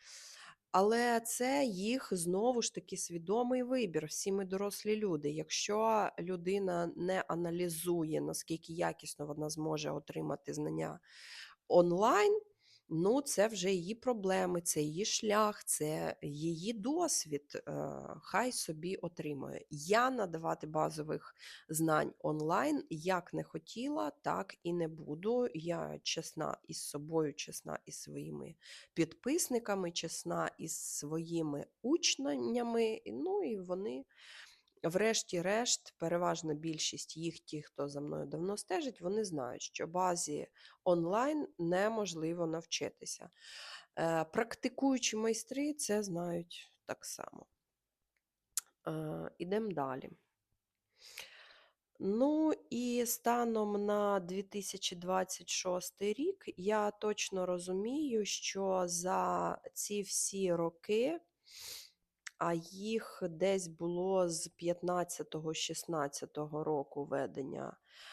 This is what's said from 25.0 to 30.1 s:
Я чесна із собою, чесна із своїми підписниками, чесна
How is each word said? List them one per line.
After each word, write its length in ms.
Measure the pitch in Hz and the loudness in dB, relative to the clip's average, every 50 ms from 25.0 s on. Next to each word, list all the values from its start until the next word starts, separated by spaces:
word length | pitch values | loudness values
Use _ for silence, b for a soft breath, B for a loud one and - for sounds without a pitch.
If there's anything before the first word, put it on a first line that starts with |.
| 151 - 151 165 185 214 240 247 247 240 - | -8 -8 -6 -4 -2 0 2 2 0 0 -2
Я 460 | 160 160 170 170 165 156 151 151 151 - | -4 -4 -2 -2 -2 -4 -4 -6 -6 -4
чесна 540 | - - 165 160 - - 160 151 143 - - _ | -4 -4 -4 -6 -6 -4 -4 -4 -2 -4 -6 _
із 140 | - 156 - | -10 -10 -8
собою, 520 | - - - 147 147 156 160 160 156 143 143 | -8 -6 -6 -8 -4 0 2 2 2 2 -2
чесна 460 | - - - 156 - - 160 147 - - | -4 -8 -8 -8 -10 -8 -6 -8 -8 -8
із 160 | 151 - - | -10 -12 -12
своїми 540 | - 147 147 143 147 156 151 147 139 139 160 B B B B B B B B | -12 -10 -10 -10 -8 -8 -8 -10 -10 -12 -14 B B B B B B B B
підписниками, 960 | 170 160 160 - - - 247 302 349 - - 247 233 233 214 202 196 185 170 | 0 0 0 0 -4 -2 0 2 2 2 2 0 0 2 0 0 0 0 -2
чесна 600 | 170 - - 165 | -2 -4 -4 -4